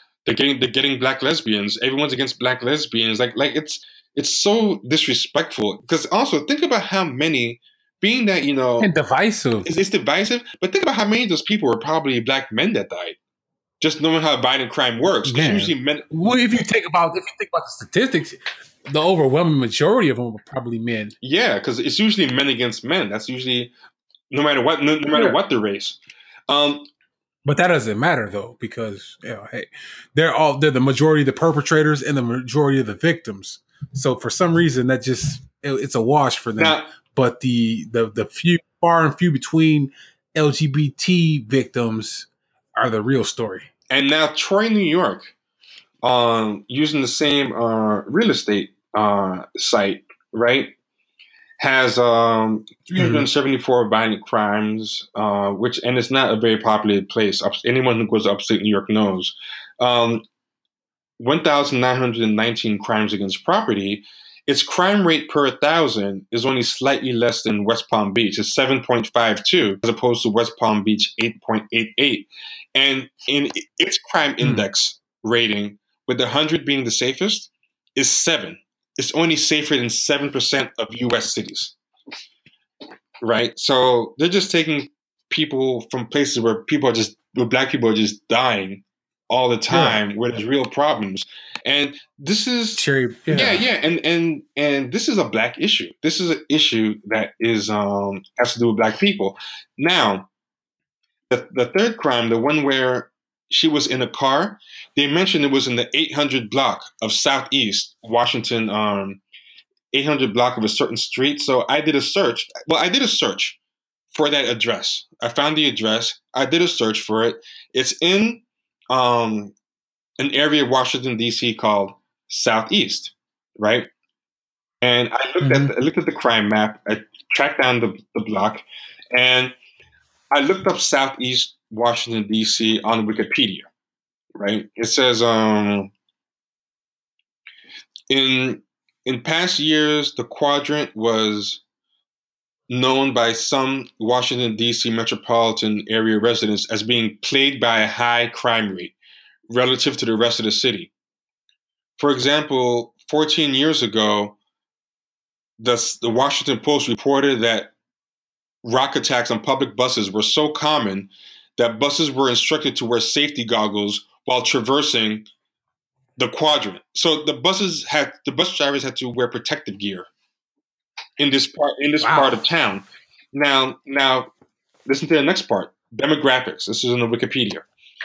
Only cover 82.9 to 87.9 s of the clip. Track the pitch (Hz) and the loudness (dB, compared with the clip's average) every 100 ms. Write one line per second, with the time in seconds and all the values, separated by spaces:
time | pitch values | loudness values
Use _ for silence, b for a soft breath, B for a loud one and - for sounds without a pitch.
82.9 | - _ - 113 113 120 - - 131 127 | -20 _ -6 0 0 0 -2 0 4 4
83.9 | 120 113 - 175 190 185 170 156 147 - | 2 0 -2 0 0 0 0 0 -2 -6
84.9 | _ _ _ - - 151 135 131 120 - | _ _ _ -6 -4 -2 0 0 -2 -6
85.9 | 131 113 147 139 120 113 110 - 147 135 | -8 -2 -2 0 0 0 0 -2 0 2
86.9 | 113 104 - _ 120 120 127 135 131 113 | 2 -2 -6 _ -2 0 0 0 0 2